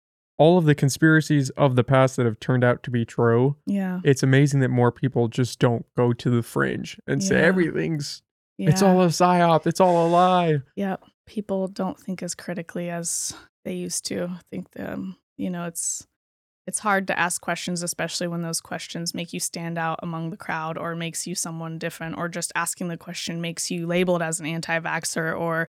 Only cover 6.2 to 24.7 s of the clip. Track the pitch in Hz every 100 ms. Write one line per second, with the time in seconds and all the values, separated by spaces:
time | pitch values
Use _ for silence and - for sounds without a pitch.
6.2 | - 120 - 139 135 - - - - 139
7.2 | - 127 165 185 160 156 160 151 147 -
8.2 | _ _ _ - 190 190 196 185 175 156
9.2 | 180 175 170 160 175 165 185 170 170 175
10.2 | 180 180 165 147 - - 196 - _ _
11.2 | - 214 202 190 190 202 185 - - 180
12.2 | 180 - - 170 170 180 175 170 170 -
13.2 | - - - _ 190 180 175 - - 196
14.2 | 175 180 - 190 185 - 196 - 190 180
15.2 | _ - 196 175 170 - - - - _
16.2 | _ _ _ _ 180 - 214 196 190 -
17.2 | 175 - - 170 180 175 175 - 165 -
18.2 | 175 170 165 165 - 170 - 170 165 175
19.2 | 170 175 - 175 170 165 165 160 175 165
20.2 | 165 208 - 160 160 165 165 165 165 -
21.2 | 170 175 175 165 165 165 170 - 165 -
22.2 | 170 170 - 165 170 - 180 165 175 175
23.2 | - 170 170 170 - 175 165 175 180 170
24.2 | 160 165 156 165 -